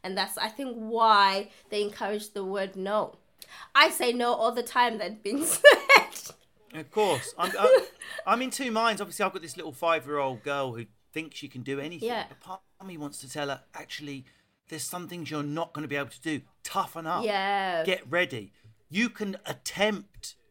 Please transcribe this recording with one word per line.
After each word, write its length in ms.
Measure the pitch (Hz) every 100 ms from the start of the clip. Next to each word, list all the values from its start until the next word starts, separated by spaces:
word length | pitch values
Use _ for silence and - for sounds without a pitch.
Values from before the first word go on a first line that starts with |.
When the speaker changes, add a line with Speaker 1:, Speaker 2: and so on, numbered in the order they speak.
Speaker 1:
And 160 | 190 190
that's, 200 | 196 -
I 100 | 214
think, 280 | 220 269 233
why 720 | 220 226 226 208 196 196 208 - _
they 120 | 208
encourage 500 | 208 208 202 214 214
the 140 | 202 190
word 320 | 202 190 190
no. 400 | 190 214 - - _ _ - - -
I 160 | - 330
say 240 | - 254
no 200 | 240 240
all 180 | 233 226
the 100 | 240
time, 380 | 233 254 240 214
that 240 | 185 214
being 200 | 202 277 330
<laughs> 0 |
said. 180 | - 587 - - 554 - - - - _ _ _ 156
Speaker 2:
Of 160 | 156
course. 420 | 214 202 139 - -
I'm, 140 | 180 -
I, 280 | 508 523 - - - - -
I'm 140 | 226
in 80 | 254
two 180 | - 262
minds. 300 | 220 226 214
Obviously, 240 | 202 160 190
I've 80 |
got 80 | 190
this 160 | 160 165
little 140 | 160
five-year-old 720 | 127 170 160 131 147 135 120
girl 300 | 143 143 135 117
who 100 | 113 _ _
thinks 240 | 156 160 -
she 100 | 139
can 160 | 127
do 160 | 123 139
anything. 300 | 147 175 226
Speaker 1:
Yeah. 160 | 233 -
Speaker 2:
But 100 | 135
part 200 | - 185 _ _
of 60 | 196
me 120 | 165
wants 220 | 147 147
to 80 | 135
tell 160 | 151 143
her, 120 | 135 _
"Actually, 520 | 160 156 - 147 139 131 _ _ _ _
there's 160 | 156
some 240 | - 180 160
things 240 | 175 139
you're 100 | 151
not 320 | 143 151 165
gonna 140 | - 151
be 80 | 143
able 140 | 139
to 120 | -
do. 200 | 165 151 - _
Toughen 440 | - 196 180 165 160
up. 160 | 175 247
Speaker 1:
Yeah. 580 | 196 196 202 190 170 160
Speaker 2:
Get 180 | 180 123
ready." 460 | 165 180 120 98 _ - _ _
You 220 | 175 233
can 280 | - 208 196 -
attempt 880 | 139 - - 208 202 - - - - _